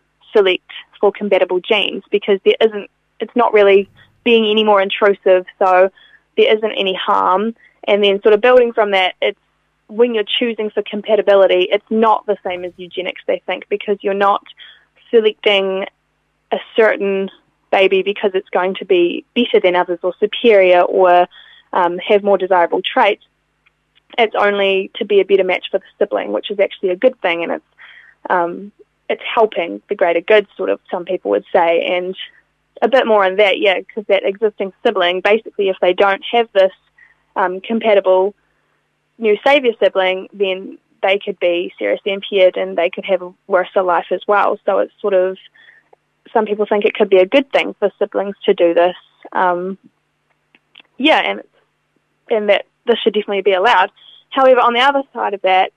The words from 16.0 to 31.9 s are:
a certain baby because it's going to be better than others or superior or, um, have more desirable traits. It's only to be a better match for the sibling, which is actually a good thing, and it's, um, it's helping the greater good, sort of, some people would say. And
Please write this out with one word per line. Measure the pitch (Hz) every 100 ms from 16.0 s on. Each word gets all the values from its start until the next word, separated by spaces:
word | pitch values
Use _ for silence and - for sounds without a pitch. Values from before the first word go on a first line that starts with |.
| _ _ _ _ -
a | 202 - -
certain | 220 - 196 196 196 - _ _ -
baby | 202 190 190
because | 190 208 202
it's | 185 -
going | 190 185 190
to | 196
be | 180 175 - - 240
better | 240 208
than | 185 175
others | 180 175
or | 185 -
superior | 214 - 240 202 185 180
or, | - 196 180 175 180 _ _ _ _
um, | 196 175 175
have | - 208
more | 202 190
desirable | 185 180 170 185
traits. | - 262 208 - _ _ _ _ _ _ _ _ _ -
It's | 226 -
only | 202 202 196 190 202 -
to | 208
be | 202
a | 190
better | 190
match | 185 180 -
for | 190
the | _ -
sibling, | 208 202 202
which | 208 -
is | 202
actually | 196 - 190
a | 180
good | 254 -
thing, | 180 170
and | 170
it's, | 156 _ _ - - _ _ -
um, | 180 170 180 208 _ _ _ -
it's | 220 - 247
helping | 220 196 170 202 -
the | 208
greater | 175 170
good, | 185 214 202 -
sort | 190
of, | 196 -
some | 185 175
people | 180 196
would | 208 -
say. | 196 165 170
And | -